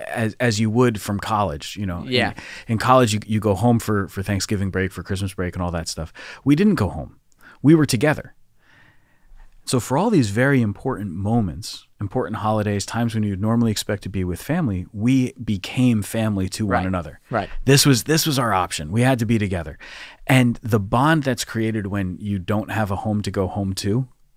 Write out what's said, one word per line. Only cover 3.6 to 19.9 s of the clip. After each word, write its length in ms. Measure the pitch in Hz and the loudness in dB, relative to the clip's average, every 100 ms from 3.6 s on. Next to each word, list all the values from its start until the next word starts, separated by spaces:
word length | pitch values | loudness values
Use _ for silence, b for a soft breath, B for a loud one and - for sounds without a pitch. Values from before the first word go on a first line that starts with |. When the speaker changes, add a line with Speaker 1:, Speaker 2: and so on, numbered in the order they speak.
| 120 117 | 4 2
Speaker 1:
for, 300 | - 104 95 | 2 -2 -2
for 160 | - | -6
Thanksgiving 480 | 95 98 - 101 95 | -4 -4 -2 -2 -2
break, 200 | 92 95 | -2 -4
for 120 | - | -6
Christmas 320 | - 95 98 - | -6 -4 -4 -4
break, 200 | 90 90 | -6 -4
and 60 | |
all 100 | 90 | -4
that 160 | 85 80 | -4 -6
stuff. 240 | - 78 B B B | -8 -10 B B B
We 120 | 135 147 | 2 4
didn't 200 | 208 156 | 4 4
go 140 | 95 | 0
home. 300 | - 65 - _ _ B B | -2 -10 -14 _ _ B B
We 140 | 135 160 | 6 6
were 100 | 143 | 6
together. 480 | 117 147 143 - - _ _ b b b b b b b b b - - | 2 2 0 -6 -20 _ _ b b b b b b b b b -16 -2
So 140 | 127 | -2
for 200 | - 135 | 2 0
all 100 | 220 | 4
these 220 | 196 110 | 4 4
very 320 | 101 135 135 | 2 4 4
important 480 | 110 101 135 98 101 | 2 -2 -6 -4 -6
moments, 760 | 82 98 120 98 67 - - _ _ | -4 0 2 0 -4 -12 -14 _ _
important 360 | 104 127 95 107 | -6 -4 -4 -2
holidays, 500 | 110 110 104 101 - | 0 0 0 -2 -4
times 260 | 117 117 | -4 -2
when 80 | 110 | 0
you'd 180 | 104 95 | -2 -2
normally 280 | 110 117 117 | 0 2 2
expect 320 | 104 - 104 | 0 -4 -6
to 60 | 95 | -4
be 140 | 95 | -4
with 180 | 90 85 | -4 -4
family, 460 | - 170 143 92 87 | -4 -2 0 -2 -6
we 420 | 104 117 135 127 | -2 2 2 2
became 680 | - 113 98 - - 127 113 | -4 -4 -4 -2 2 4 4
family 480 | 98 113 110 98 92 | 0 -2 0 0 -2
to 160 | - 104 | -2 0
one 60 | |
Speaker 2:
Right. 140 | 117 95 | 0 0
Speaker 1:
another. 320 | 92 78 - _ | -4 -6 -14 _
Speaker 2:
Right. 200 | 117 92 - 127 | -4 -4 -2 4
Speaker 1:
This 200 | 139 147 | 6 6
was, 200 | 123 - | 4 2
this 200 | 160 160 | 0 2
was 140 | 139 | 0
our 120 | 117 | 2
option. 400 | 95 87 - 76 | 0 0 -4 -4
We 100 | 110 | 2
had 180 | 127 131 | 2 2
to 80 | 113 | 2
be 100 | 113 | 2
together. 400 | 101 92 76 78 B | 0 -2 -6 -12 B